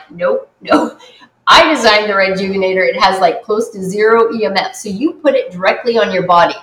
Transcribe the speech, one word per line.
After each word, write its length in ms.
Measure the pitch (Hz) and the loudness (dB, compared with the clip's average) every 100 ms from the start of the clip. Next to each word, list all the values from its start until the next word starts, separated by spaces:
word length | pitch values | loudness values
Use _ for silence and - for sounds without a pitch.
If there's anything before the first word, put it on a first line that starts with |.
| - | -12
"Nope, 400 | 175 180 - - _ | -6 -4 -4 -6 _
<laughs> 60 | |
no." 360 | - 302 - - - - - _ - | -2 0 0 -8 -20 -20 -20 _ 2
I 240 | 285 330 | 4 4
designed 360 | 285 226 208 208 | 2 2 2 0
the 40 | |
Rejuvenator. 720 | 196 190 190 196 196 185 185 175 | 0 0 -2 -4 -2 -2 0 0
It 100 | - | 2
has, 220 | 196 185 | 0 2
like, 200 | 175 165 | 0 0
close 260 | - 214 233 | -4 -4 -4
to 120 | 202 | -6
zero 520 | 180 208 214 233 226 | -6 0 2 4 2
E 120 | 233 202 | 0 -2
M 100 | 185 | -2
F. 160 | 185 - | -4 -8
So 120 | 208 | -10
you 240 | 196 311 | -4 -4
put 220 | - 294 254 | 0 0 0
it 160 | - | -2
directly 460 | 180 190 - 247 226 | -2 -2 0 0 0
on 140 | 202 | 0
your 100 | 185 | -2
body, 320 | 170 175 165 - | 2 4 4 0